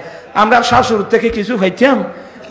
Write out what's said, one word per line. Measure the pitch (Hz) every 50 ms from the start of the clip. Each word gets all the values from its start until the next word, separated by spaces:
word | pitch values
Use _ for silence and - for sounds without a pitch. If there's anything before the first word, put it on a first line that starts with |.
| - - - - - - -
আমরা | 190 214 220 247 233 233
শাশুড় | - 240 254 240 233 226 202 190
থেকে | - 226 196 220 226
কিছু | 226 220 196 220 247
খাইতাম, | 190 190 185 180 - 247 285 254 208 180 - - - - - - - - -